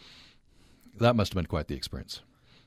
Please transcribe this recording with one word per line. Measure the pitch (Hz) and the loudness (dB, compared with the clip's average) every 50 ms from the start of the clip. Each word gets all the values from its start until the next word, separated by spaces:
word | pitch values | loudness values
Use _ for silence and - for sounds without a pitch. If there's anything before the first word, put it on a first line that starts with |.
| - - - - - - - _ _ _ _ _ - - - - - - - 101 | -20 -20 -20 -20 -20 -20 -20 _ _ _ _ _ -20 -20 -20 -20 -20 -18 -2 2
That | 113 120 120 | 4 4 6
must | 113 101 - - | 4 2 2 0
have | |
been | 92 82 | -2 -2
quite | - - 82 76 - | 0 -2 -2 -2 -2
the | 71 | -6
experience. | - - - - - - - - - - _ _ _ _ - - - - | -6 -8 -8 -10 -10 -12 -12 -14 -16 -18 _ _ _ _ -20 -20 -20 -20